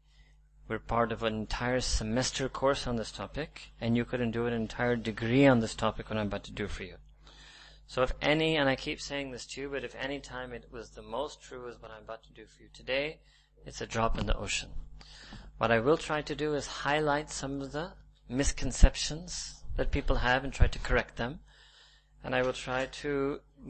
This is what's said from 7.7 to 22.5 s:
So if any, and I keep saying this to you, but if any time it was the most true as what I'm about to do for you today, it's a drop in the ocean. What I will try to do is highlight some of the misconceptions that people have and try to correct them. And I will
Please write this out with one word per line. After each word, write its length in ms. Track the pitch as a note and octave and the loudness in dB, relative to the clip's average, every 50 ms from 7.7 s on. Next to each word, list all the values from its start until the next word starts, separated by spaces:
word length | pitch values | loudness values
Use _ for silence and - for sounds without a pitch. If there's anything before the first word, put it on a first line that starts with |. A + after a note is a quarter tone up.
| - - - | -20 -20 -18
So 160 | - - - B2+ | -8 0 0 2
if 100 | B2+ - - | 2 0 0
any, 380 | D3 C#3+ D3+ D#3 D#3+ D#3+ D#3+ D#3 | 2 2 4 4 4 2 2 4
and 100 | C#3+ C3+ | 4 2
I 80 | C3+ | 2
keep 240 | - - D3+ D#3 D#3 | 0 -2 -6 -6 -6
saying 300 | - - C#3+ C#3+ C#3 C3+ | -6 -8 -6 -6 -6 -8
this 160 | B2+ A2+ - | -8 -10 -10
to 160 | - - C3 C3+ | -10 -10 -8 -8
you, 80 | C#3+ | -6
but 120 | C#3 C3+ A#2+ | -6 -6 -6
if 120 | A#2+ - | -6 -8
any 260 | A2 B2+ C3+ C#3+ C#3 | -8 -6 -6 -6 -6
time 320 | C3 - B2 B2+ B2+ B2 A#2+ | -8 -10 -10 -10 -10 -10 -10
it 140 | A2+ A2+ - | -12 -14 -12
was 200 | - A#2+ G#2+ G2+ | -14 -14 -14 -14
the 100 | - A#2+ | -14 -18
most 400 | G#2+ G#2+ A2+ B2 C#3+ D3 - - | -14 -8 -4 -4 -4 -4 -6 -12
true 300 | - - C3+ B2+ B2 A#2+ | -18 -14 -14 -12 -12 -12
as 100 | A2+ A2 | -12 -14
what 100 | A2+ A2 | -16 -16
I'm 120 | A2 A2 G#2+ | -16 -16 -12
about 200 | G#2+ A2 - _ | -12 -12 -14 _
to 100 | - - | -20 -20
do 100 | A#2 A2 | -20 -20
for 180 | G2+ - - A2+ | -20 -20 -20 -20
you 40 | G#2+ - | -20 -20
today, 460 | - A2+ A#2 B2+ C3+ C#3+ D3+ - - - - _ _ _ _ _ - - | -14 -6 -2 -2 -2 -2 -2 -6 -10 -16 -20 _ _ _ _ _ -18 -16
it's 160 | - - - | -14 -10 -8
a 60 | A#2+ | -8
drop 320 | - - A2+ A2+ A2+ A2 A2 | -4 0 2 4 4 4 2
in 80 | G#2+ | 2
the 100 | G#2+ A2 | 0 0
ocean. 320 | G#2+ G#2 F#2+ - - - - - - - - - - - - - - - - - - - - - | 0 0 -2 -4 -4 -4 -6 -8 -8 -8 -8 -12 -18 -18 -18 -20 -20 -18 -16 -16 -16 -16 -14 -6
What 140 | - A2+ A2+ | 0 2 4
I 80 | A#2 A2+ | 4 4
will 160 | A2 C3+ D#3+ | 6 4 4
try 240 | E3 - - D#3+ D3+ | 4 2 -2 -2 -2
to 140 | C#3+ - D3+ | -2 -4 -4
do 180 | C3 D3 D3+ D3+ | -2 -2 0 0
is 140 | C#3+ B2+ | -2 -2
highlight 640 | - - - - C#3+ C#3+ D#3 D#3 D3+ C#3 D3 D3+ D3+ | -4 -6 -4 0 2 2 2 4 4 2 2 0 -4
some 320 | - - - C3+ C#3 C#3 C3+ | -8 -8 -6 -6 -6 -6 -6
of 100 | C3+ C3 | -6 -6
the 220 | D3 E3 F#3+ - - - - - _ _ - | -6 -6 -6 -10 -14 -20 -20 -20 _ _ -6
misconceptions 1300 | A#2+ C3 C#3 - - - - C3 A#2+ - - C3+ - - - - D3+ D#3 F3+ F3+ - - - - - - - - - | -2 0 2 2 2 0 -2 -2 4 8 8 8 8 6 -4 -4 -4 -6 -8 -8 -10 -10 -10 -10 -12 -12 -8 -4 -2
that 140 | - C3 - | 0 0 0
people 260 | - C#3+ C3 - C#3 | 0 0 2 4 4
have 280 | B2 A#2+ B2 B2 C3 C3+ | 4 4 4 4 4 2
and 80 | C#3 - | 0 6
try 140 | - - | 6 6
to 120 | A#2+ - - | 6 6 2
correct 360 | - - B2+ B2 A2 - - | 0 2 2 2 2 0 -2
them. 240 | - A#2 A#2+ D3+ F#3+ - - - - - - - - - - - - _ _ _ - - | -4 -4 -4 -4 -6 -14 -20 -20 -20 -20 -20 -20 -20 -20 -20 -20 -20 _ _ _ -14 -8
And 120 | C3+ C3 | -2 0
I 80 | B2+ B2+ | 2 2
will 100 | B2+ | 2